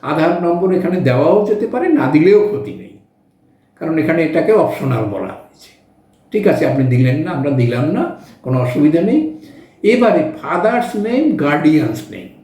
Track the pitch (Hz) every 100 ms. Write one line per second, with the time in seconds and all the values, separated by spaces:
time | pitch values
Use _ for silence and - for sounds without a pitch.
0 | 135 151 165 175 175 175 190 185 185 185
1 | 127 123 151 202 208 208 226 254 359 311
2 | - 151 170 208 - 127 - - 92 -
3 | _ _ _ _ _ _ _ _ 160 160
4 | 156 170 156 160 - 220 156 - 135 120
5 | 107 98 95 - - _ - _ _ _
6 | _ _ _ 214 190 - 147 139 131 123
7 | 127 139 170 165 139 131 117 123 147 214
8 | 330 - - - 127 127 123 - 151 165
9 | 196 294 - - - - - _ 208 240
10 | 226 - - - - 175 214 240 240 214
11 | 214 254 311 185 143 151 156 156 127 -
12 | - 95 95 -